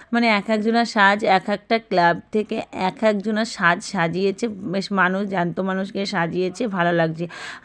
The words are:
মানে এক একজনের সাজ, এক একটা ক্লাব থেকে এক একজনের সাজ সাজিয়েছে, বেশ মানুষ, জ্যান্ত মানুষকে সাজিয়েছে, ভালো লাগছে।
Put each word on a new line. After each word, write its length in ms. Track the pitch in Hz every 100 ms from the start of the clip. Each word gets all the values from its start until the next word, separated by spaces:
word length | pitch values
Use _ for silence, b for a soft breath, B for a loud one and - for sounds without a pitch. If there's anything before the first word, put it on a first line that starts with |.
| B
মানে 140 | 233 233
এক 160 | 208 202
একজনের 380 | 220 214 233 233
সাজ, 400 | 226 196 208 214
এক 240 | 190 185
একটা 280 | 202 - 226
ক্লাব 420 | 226 180 170 175 -
থেকে 300 | 220 208 220 -
এক 260 | - 185 -
একজনের 440 | 220 208 202 214 226
সাজ 380 | - 175 175
সাজিয়েছে, 640 | - 196 165 170 196 196 240
বেশ 440 | 202 190 196 185
মানুষ, 380 | 196 180 190 202
জ্যান্ত 300 | 190 175 170
মানুষকে 460 | 190 190 190 196 196
সাজিয়েছে, 640 | 196 170 170 185 180 233
ভালো 260 | 190 170
লাগছে। 340 | 170 165 160 170 B B B